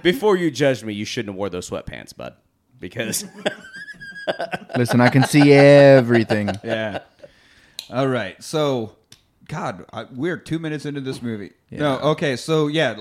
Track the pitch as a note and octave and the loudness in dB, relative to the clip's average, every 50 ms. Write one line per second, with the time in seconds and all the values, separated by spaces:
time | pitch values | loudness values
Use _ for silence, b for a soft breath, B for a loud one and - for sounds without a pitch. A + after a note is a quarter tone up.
0 | - F3 F3+ - G3 G#3+ G3 F3+ F3 D#3+ C3 A#2 D3 C#3 C3 A2+ A2+ A2 G#2 G#2 | 0 0 0 2 2 0 2 2 0 -2 -2 0 0 0 0 -2 -6 -8 -8 -8
1 | G#2+ - - B2+ A2 G2+ F#2+ F#2 G2+ F#2+ E2+ F2+ F2+ - G2+ E2 - - - A#1 | -8 -8 -8 -8 -8 -8 -8 -8 -8 -6 -6 -8 -10 -8 -10 -10 -10 -12 -16 -16
2 | G1+ - - - B1 B1 - _ _ _ _ _ _ _ _ - G2 F#2 - A#2 | -18 -20 -18 -16 -16 -16 -16 _ _ _ _ _ _ _ _ -18 -18 -16 -10 -10
3 | - - - - G#3 F3+ - G#3 - G3 - - - - - - - G#5+ - - | -8 -6 -6 -8 -10 -10 -16 -8 -8 -8 -8 -8 -20 -20 -20 -18 -18 -18 -18 -20
4 | G#5 G#5 G5+ G5 G#5 - - - - - - - - - - B2 A#2+ A#2 A#2+ A#2+ | -18 -18 -18 -12 -8 -8 -8 -8 -8 -10 -10 -12 -12 -8 -2 -2 -2 0 2 2
5 | A#2+ B2 - C3+ C3 - - D3 C#3+ C#3+ C#3 C#3 C#3+ C#3+ C#3+ C#3+ C#3+ C#3 C3+ C3+ | 2 4 4 4 2 4 4 6 6 8 8 8 10 10 10 10 10 10 8 8
6 | A#2+ A#2 A#2+ A#2 A2 - A2 G#2 G#2 G2+ G2 G#2 - A2+ A2+ A2 A2 G#2+ F#2 - | 6 4 2 2 2 2 -2 -2 -2 -4 -6 -6 -6 -6 -6 -4 -6 -6 -8 -10
7 | - _ _ _ B B B B B B B B B B B B B - - B2 | -12 _ _ _ B B B B B B B B B B B B B -10 -4 -4
8 | C#3 C3+ B2+ A#2+ G#2 F#2 - _ - - - D#3 D3+ C#3+ C3+ B2 A2 G#2+ - _ | -2 -2 -2 -4 -4 -8 -12 _ -16 -8 -4 -2 -2 -2 -2 -4 -6 -8 -14 _
9 | _ _ - _ _ _ _ _ _ - D3+ E3+ F3+ C3+ G#2 E2 C2 _ - A2 | _ _ -20 _ _ _ _ _ _ -12 -10 -10 -8 -10 -10 -12 -16 _ -6 -6
10 | A2+ - C#3 B2 C#3+ F3 E3 - - - D#3 E3 E3 D#3 D3+ C#3+ C3+ D3 C#3+ C#3+ | -6 -6 -8 -6 -4 -4 -4 -4 -6 -6 -6 -6 -4 -6 -8 -6 -8 -8 -8 -6
11 | C3 C3 B2+ B2+ B2 A#2 A2 G#2 G2 - _ _ _ _ - - D3 D3 C#3 - | -6 -8 -8 -6 -6 -8 -8 -8 -10 -14 _ _ _ _ -8 -4 -2 -2 -2 0
12 | B2+ D3 D#3 - F3 D3 C3 A#2 - - D#3+ D#3 D3+ D3 D3 D#3+ D3+ B2+ G#2+ G#2+ | 0 -2 -2 0 -2 -4 -4 -4 -4 -2 0 0 0 0 0 -2 -2 -2 -4 -6